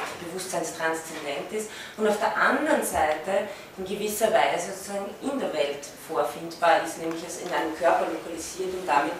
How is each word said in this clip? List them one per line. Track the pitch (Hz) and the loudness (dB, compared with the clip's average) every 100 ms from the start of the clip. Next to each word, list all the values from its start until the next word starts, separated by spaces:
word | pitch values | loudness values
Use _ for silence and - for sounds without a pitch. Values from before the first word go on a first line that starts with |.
| - - 170 | -8 -8 -8
bewusstseinstranszendent | 185 - 175 160 - 160 160 - 165 147 143 190 | -6 -4 -4 -4 -2 -2 -2 -6 -8 -6 -6 -4
ist, | 214 214 - - - | -6 -6 -10 -12 0
und | 214 | 2
auf | 208 | 4
der | 220 - | 2 2
anderen | 240 269 302 269 | 4 4 4 4
Seite | 220 165 156 156 190 202 214 - - - | 2 2 2 2 0 0 0 -8 -14 -10
in | 185 | -6
gewisser | 202 214 - 226 | -2 -2 2 4
Weise | 160 143 - 196 | 4 4 2 -2
sozusagen | 190 - 202 202 - | -6 -6 -4 -4 -6
in | 269 269 | -4 -2
der | 190 | -2
Welt | 156 143 - - - - | 0 0 -2 -8 -14 -6
vorfindbar | 160 151 170 170 - 170 160 | 0 0 0 -8 2 6 6
ist, | 160 - | 4 -4
nämlich | 165 165 | -4 -4
als | 175 - | -6 -6
in | 180 | -2
einem | - 160 - | 0 -2 4
Körper | 165 - - | 6 6 4
lokalisiert | - - - - - 180 | -2 -6 -8 -8 -4 -4
und | - - | -2 2
damit | - - - | 2 2 -2